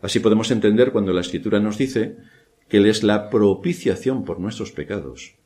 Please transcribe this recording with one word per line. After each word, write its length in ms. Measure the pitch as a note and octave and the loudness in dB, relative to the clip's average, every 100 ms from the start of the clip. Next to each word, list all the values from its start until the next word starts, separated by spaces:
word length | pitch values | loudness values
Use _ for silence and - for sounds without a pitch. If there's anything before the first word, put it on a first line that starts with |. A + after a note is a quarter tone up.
Así 180 | G#2 A2 | -2 0
podemos 300 | G#2 G#2+ A2 | 2 2 2
entender 400 | A#2 G#2+ G#2+ B2+ | 0 2 4 4
cuando 220 | A#2+ G2 | 2 0
la 80 | F2+ | -2
Escritura 380 | F2 F#2+ A2 G#2 | -2 -6 -2 0
nos 180 | G#2+ G#2 | 0 -2
dice 400 | C3 A#2 A2 - - _ _ _ _ | -2 -2 -4 -8 -20 _ _ _ _
que 100 | G#2 | 4
Él 100 | G2+ | 4
es 160 | G#2+ | 4
la 260 | G#2+ G#2 G#2 | 2 0 0
propiciación 960 | A#2 G#2 F#2+ F3 F3 B2+ F#2 B2+ C3 | 2 2 2 -2 -4 -2 -2 -2 -4
por 160 | F#2 E2+ | -6 -6
nuestros 320 | F#2+ G#2+ G#2+ | -8 -8 -12
pecados. 640 | - D2 G2+ C#2+ B1 - _ | -10 -8 -8 -10 -16 -20 _